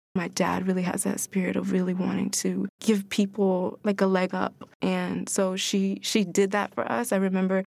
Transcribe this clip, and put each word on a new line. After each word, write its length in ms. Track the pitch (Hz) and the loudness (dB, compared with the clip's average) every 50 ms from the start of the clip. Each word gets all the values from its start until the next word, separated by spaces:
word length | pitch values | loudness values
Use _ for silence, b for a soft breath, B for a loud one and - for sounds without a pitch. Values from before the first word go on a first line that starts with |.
| _ _ - | _ _ -4
My 140 | 190 175 - | -4 -4 -2
dad 400 | - - 180 180 175 185 185 185 | 0 0 0 2 0 0 0 0
really 140 | 185 185 180 | 0 0 0
has 200 | 180 - 202 - | -2 -2 -2 -2
that 160 | 196 - - | -2 -4 -4
spirit 380 | - - - 190 185 180 190 | -4 -4 -2 -2 -2 0 0
of 160 | 196 190 196 190 | -2 -2 0 0
really 220 | 185 185 180 180 | 0 0 0 0
wanting 360 | 185 180 185 190 196 196 196 | -2 -2 -2 -2 -2 -2 -2
to 380 | 196 - - 185 180 190 190 196 - - | -2 -2 -2 -2 -2 -2 -4 -6 -6 -4
give 280 | - - 220 202 196 - | 2 2 2 2 2 -2
people, 720 | - - 202 196 - - 196 190 185 180 185 202 - - - | 0 0 0 0 0 0 2 2 2 2 0 -2 -6 -4 -2
like, 180 | 214 202 196 | -2 0 2
a 60 | 196 | 2
leg 280 | 190 190 185 185 185 - | 4 4 4 2 0 0
up. 340 | 185 196 - - - - - _ - - | -2 -2 -2 -4 -6 -20 -20 _ -6 -2
And 460 | 190 185 180 180 180 - 180 196 - | -2 -2 -2 -2 -2 -4 -4 -4 -4
so 280 | - - 196 185 185 | 0 0 0 0 0
she, 420 | 190 - - - 196 190 190 196 - - | -2 -2 0 0 0 2 0 -2 -4 -4
she 200 | - - 226 202 | 0 0 2 2
did 300 | 175 165 185 196 196 202 | 2 2 2 2 2 2
that 200 | 208 196 - - | 0 -2 -2 -4
for 160 | - - - | -4 -4 -2
us. 200 | - 233 240 - 214 | -2 -2 0 0 2
I 40 | |
remember 480 | 190 196 190 185 185 185 185 190 190 185 | 2 2 2 2 2 2 2 2 0 -2